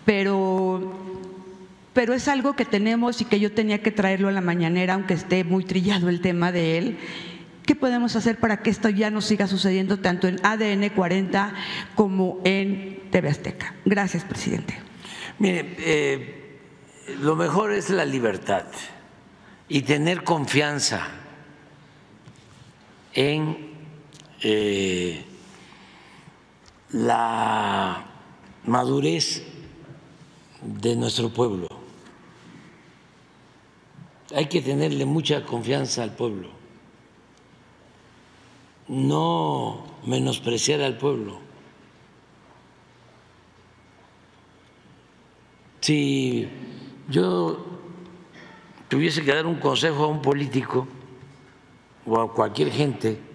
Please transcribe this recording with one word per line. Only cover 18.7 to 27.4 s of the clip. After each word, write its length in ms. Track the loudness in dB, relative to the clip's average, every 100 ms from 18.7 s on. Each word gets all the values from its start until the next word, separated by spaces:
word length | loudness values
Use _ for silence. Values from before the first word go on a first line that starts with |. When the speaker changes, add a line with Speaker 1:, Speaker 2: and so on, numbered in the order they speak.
| -14 -16 -18 -20 -20 -20 -20 -20 -20 -2
Speaker 2:
y 140 | -2
tener 400 | 2 2 2 0
confianza 840 | 0 0 2 2 2 0 -2 -2 -6 -12 -18 -20 -20 -20 -20 -20 -20 -20 -20 -20 -20 -20 -20 -20 -20 -20 -20 -20 -6
en, 600 | 0 0 0 -2 -6 -12 -18 -20 -20 -20 -20 -20 -6 0
eh, 800 | 2 2 0 0 0 -2 -6 -14 -20 -20 -20 -20 -20 -20 -20 -20 -20 -20 -20 -20 -20 -20 -20 -6
la 1120 | 0 2 2 2 0